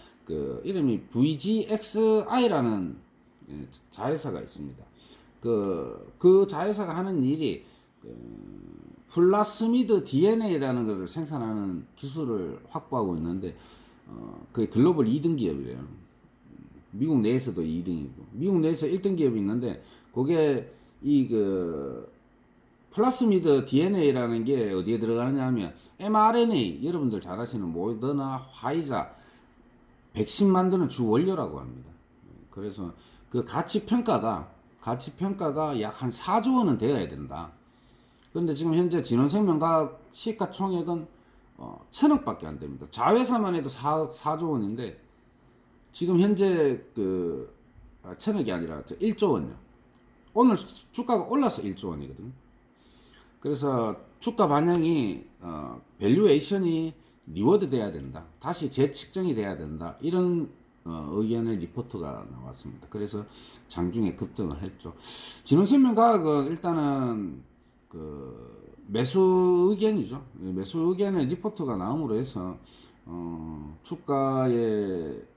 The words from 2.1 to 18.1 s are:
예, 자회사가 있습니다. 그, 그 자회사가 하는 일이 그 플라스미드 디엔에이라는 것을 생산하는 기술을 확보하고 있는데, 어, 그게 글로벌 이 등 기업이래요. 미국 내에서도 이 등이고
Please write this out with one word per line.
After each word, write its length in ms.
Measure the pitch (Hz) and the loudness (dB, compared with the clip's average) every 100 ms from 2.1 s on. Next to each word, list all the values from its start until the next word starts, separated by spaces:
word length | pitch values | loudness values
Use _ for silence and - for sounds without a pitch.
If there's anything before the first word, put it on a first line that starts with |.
| 214 - 254 240 160 117 104 85 58 - _ _ _ - | 4 2 2 2 2 2 0 -4 -8 -18 _ _ _ -16
예, 180 | 73 65 - - | -14 -14 -18 -20
자회사가 500 | - 120 156 151 82 | -8 -4 -4 -6 -8
있습니다. 440 | - - 71 65 - _ - - - _ | -10 -12 -14 -14 -20 _ -20 -20 -20 _
그, 720 | 117 110 98 85 62 50 50 - | 0 0 0 -2 -6 -10 -16 4
그 280 | 180 190 196 | 8 8 6
자회사가 480 | 160 190 202 180 | 0 -2 -2 -4
하는 300 | 165 190 170 | -4 -2 0
일이 400 | 127 156 139 80 - - _ _ | 2 2 -2 -4 -10 -20 _ _
그 120 | 57 58 58 53 50 50 50 50 50 50 _ | -20 -18 -16 -18 -18 -18 -20 -20 -20 -20 _
플라스미드 960 | 165 180 208 208 - 226 240 220 202 | 4 6 6 2 0 2 2 4 2
디엔에이라는 800 | - 135 196 226 214 160 135 123 | 2 4 4 4 2 0 0 0
것을 240 | 110 98 90 | -2 -4 -6
생산하는 800 | 160 151 147 113 107 98 85 - - | -6 -6 -6 -4 -4 -4 -6 -10 -14
기술을 640 | 139 151 131 107 82 - - | -10 -6 -4 -4 -4 -8 -12
확보하고 480 | - - 127 98 82 | -12 -6 -2 -2 -2
있는데, 400 | 82 95 92 - - - - - - | -4 -4 -6 -12 -18 -20 -20 -20 -20
어, 400 | 57 110 50 - | -16 -16 -16 -8
그게 160 | 120 107 | -4 0
글로벌 400 | 110 160 160 110 | 4 4 6 2
이 120 | 143 | 2
등 160 | 165 147 | 0 0
기업이래요. 460 | 95 71 62 64 71 - - _ _ _ - - - - - | 0 -2 -6 -10 -14 -18 -20 _ _ _ -20 -20 -20 -20 -16
미국 280 | 101 156 139 | -4 0 2
내에서도 420 | 107 127 127 87 | 4 2 -2 -4
이 200 | 80 82 | -4 -4
등이고 440 | 87 82 67 | -4 -6 -8